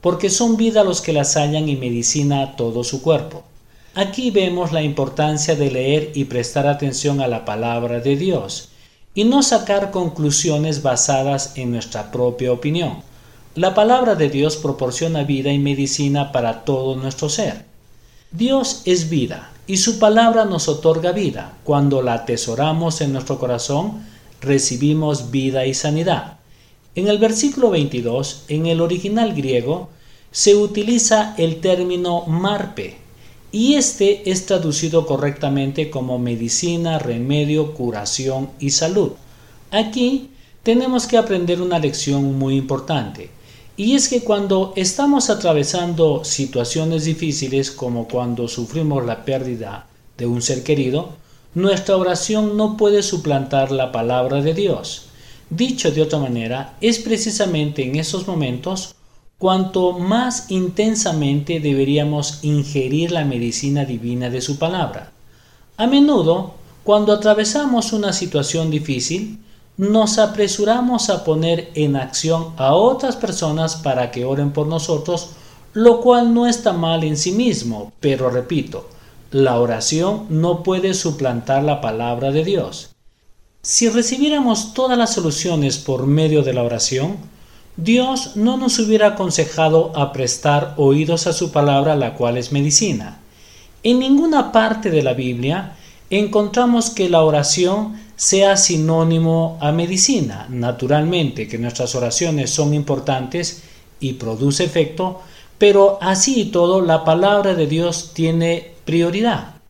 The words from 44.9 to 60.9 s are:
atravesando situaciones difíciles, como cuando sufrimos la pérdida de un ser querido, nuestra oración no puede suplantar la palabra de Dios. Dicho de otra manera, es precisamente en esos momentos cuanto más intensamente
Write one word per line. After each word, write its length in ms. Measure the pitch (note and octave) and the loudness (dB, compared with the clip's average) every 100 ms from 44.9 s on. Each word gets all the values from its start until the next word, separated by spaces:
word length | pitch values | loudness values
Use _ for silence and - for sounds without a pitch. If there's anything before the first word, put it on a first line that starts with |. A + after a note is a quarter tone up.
| - C#4+ C#4 A#3 | 0 2 2 2
atravesando 960 | G#3 F3 D3+ C#3+ F#3 F3 E3 D#3+ C#3 - | 0 2 2 0 -2 -4 2 2 2 -4
situaciones 800 | - C3+ B2 A#2+ E3 D#3+ E3 D3+ | -4 -4 -2 -2 -2 -2 -2 -2
difíciles, 640 | D#3+ D#3+ C#3 C3+ C3+ C3+ | -2 -4 -4 -2 -2 -2
como 360 | - B2 A#2+ A2+ | -6 -6 -6 -4
cuando 400 | B2 B2 A#2+ A#2 | -4 -4 -4 -6
sufrimos 580 | - A2+ D3+ D#3 C#3 A#2+ | -6 -6 -2 0 0 -2
la 200 | A2 - | -6 -4
pérdida 640 | C3 B2+ A#2 G#2 G2+ - _ - - | -4 -4 -8 -10 -14 -18 _ -20 -8
de 80 | A#2+ | -4
un 160 | A#2+ | -2
ser 220 | A#2 B2+ | -2 -4
querido, 460 | - D3 B2+ C#3+ F3+ - - - - E3+ | -2 0 0 -2 -6 -14 -20 -20 -10 -2
nuestra 420 | F#3+ F#3 F#3+ F#3+ | 0 0 0 0
oración 600 | F3+ F3 - G#3+ G#3+ G#3 | 2 -2 -2 0 0 0
no 200 | G#3+ G#3+ | -2 2
puede 260 | G#3 G#3 | 4 4
suplantar 680 | G3 F3 D3+ C#3 C3 C#3 C3+ | 0 -4 0 -2 0 0 0
la 200 | C3+ B2+ | 0 -2
palabra 500 | - A2+ B2 B2+ C#3 | -2 0 0 0 0
de 120 | C#3+ | 0
Dios. 520 | E3 G3+ D#3 - - - - - - - | 0 0 -2 -6 -14 -16 -20 -20 -20 -10
Dicho 420 | E3 B3+ B3+ E3 | -4 -2 0 -2
de 120 | D3 | 0
otra 160 | D3+ D3+ | 0 0
manera, 580 | C3+ A#2+ A2+ B2+ C#3 - | -2 -2 -4 -6 -8 -2
es 200 | A3 A3 | 0 0
precisamente 840 | A3 A3 A3 G3 G3 D#3+ D3 D3 | -2 -2 -2 -2 -2 0 -2 -2
en 120 | B2+ C#3+ | -4 -2
esos 320 | D#3+ F#3 F#3+ | -4 -6 -4
momentos 640 | E3+ C3+ B2 F3+ F#3+ - - - - - _ | -2 -2 -4 -6 -6 -8 -18 -20 -20 -20 _
cuanto 540 | F#3 F#3 F#3 F#3+ F3+ | 0 2 0 0 0
más 580 | F3+ F3+ A3+ B3+ A#3+ - | 0 0 0 0 -4 -4
intensamente 1080 | F#3+ F3+ F3+ A3 | -2 -2 0 0